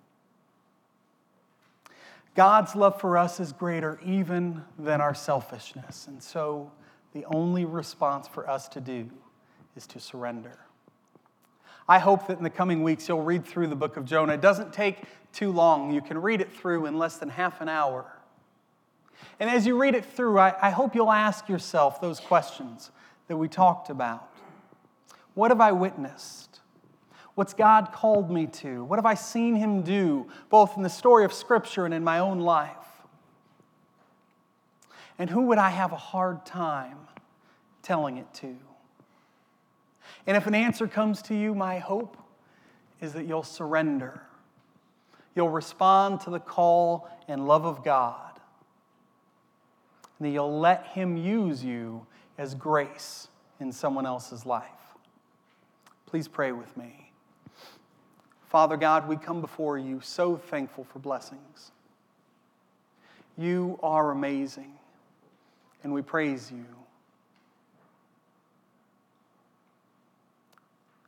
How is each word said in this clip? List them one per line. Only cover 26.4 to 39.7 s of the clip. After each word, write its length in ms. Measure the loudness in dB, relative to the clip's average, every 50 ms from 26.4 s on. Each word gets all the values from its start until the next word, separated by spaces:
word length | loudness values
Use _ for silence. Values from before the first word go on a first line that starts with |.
| -20 _ -20 -20 _ _ _ _ _ _ _ _ _ _ _ -20 -20 -10 _ -4
What's 160 | -4 -4 0
God 380 | 4 8 8 8 8 6 2
called 400 | -4 0 2 4 4 4 2 0
me 160 | -2 -2 -2 -4
to? 340 | -6 -12 -12 -10 -10 -8
What 140 | -4 -2 -2
have 100 | 2 2
I 80 | 2 0
seen 400 | 0 -4 -6 -4 -2 0 2 2
Him 280 | 2 0 0 0 0
do, 440 | 0 0 0 2 2 2 0 0 -4 -8 -16 -20 -2 _
both 260 | 8 8 8 8 4
in 60 | -4
the 80 | -4 -4
story 340 | -6 2 6 8 8 8 8
of 80 | 4
Scripture 520 | 0 -6 0 2 2 2 2 0 -4 -2 -2
and 100 | -2 -2
in 80 | 0
my 160 | 0 0 2 2
own 220 | 0 0 0 0
life? 340 | 2 4 4 4 2 -2 -8 -16 -20 -20 -20 -20 -20 _ _ _ _ _ _ _ _ _ _ _ _ _ _ _ _ _ _ _ _ _ _ _ _ _ _ _ _ _ _ _ _ _ _ _ _ _ -20 -20 -20 -20 -10 -8
And 100 | -6 -2
who 120 | 0 0
would 160 | 2 4 4 4
I 120 | 4 2
have 220 | 2 0 -2 -4
a 40 | -4
hard 480 | -8 -12 -8 -4 -2 -2 -2 -4 -6 -12
time 540 | -14 -10 -6 -6 -4 -4 -6 -8 -12 -16 -20 -20 -20 _ -20 _ _ _ _ _ _ _ _ _ _ _ _
telling 360 | -6 -4 -2 -2 -2 -4 -6
it 100 | -10 -14 -18 -18
to? 220 | -16 -16 -16 -16 -18 -20 -20 -20 _ _ _ _ _ _ _ _ _ _ _ _ _ _ _ _ _ _ _